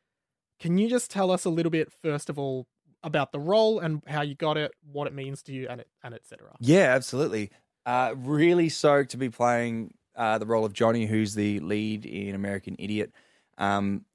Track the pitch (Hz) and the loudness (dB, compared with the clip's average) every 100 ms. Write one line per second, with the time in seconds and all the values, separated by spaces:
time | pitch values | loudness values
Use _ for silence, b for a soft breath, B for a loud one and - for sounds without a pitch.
0 | _ _ _ _ _ _ 165 180 226 247 | _ _ _ _ _ _ 0 2 2 0
1 | - 202 185 180 190 165 165 160 - _ | -2 -2 0 0 0 0 0 0 -2 _
2 | 160 147 - 143 135 131 127 _ _ _ | -4 -4 -4 -6 -6 -6 -10 _ _ _
3 | 160 151 139 147 156 214 220 220 165 151 | -4 -2 -2 -4 2 4 4 2 -2 -4
4 | - 151 147 139 156 151 151 - 147 143 | -4 -4 -4 -2 -2 0 -2 -8 -12 -8
5 | 143 139 135 139 - 135 127 123 - _ | -6 -6 -10 -10 -10 -10 -10 -12 -16 _
6 | 127 113 - - 101 - 120 180 151 131 | -16 -16 -20 -20 -20 -2 4 6 6 4
7 | - 127 151 107 101 b b _ 123 123 | 0 -2 -2 -2 -6 b b _ -2 0
8 | 127 135 127 151 170 175 165 - 151 143 | 0 -4 -2 4 6 6 2 2 4 4
9 | 131 123 131 - 120 120 120 113 107 - | 2 -4 -6 0 2 2 0 -4 -8 -14
10 | _ 117 110 110 107 113 110 98 113 117 | _ -4 0 0 0 0 0 2 2 4
11 | 107 110 107 104 104 101 78 107 107 107 | 2 0 0 0 0 -2 -2 -2 -2 -6
12 | 107 87 101 98 101 98 - - 101 104 | -8 -8 -6 -6 -4 -6 -8 -10 -6 -4
13 | - _ b b b b 98 101 98 98 | -4 _ b b b b -2 0 -2 -4
14 | - | -8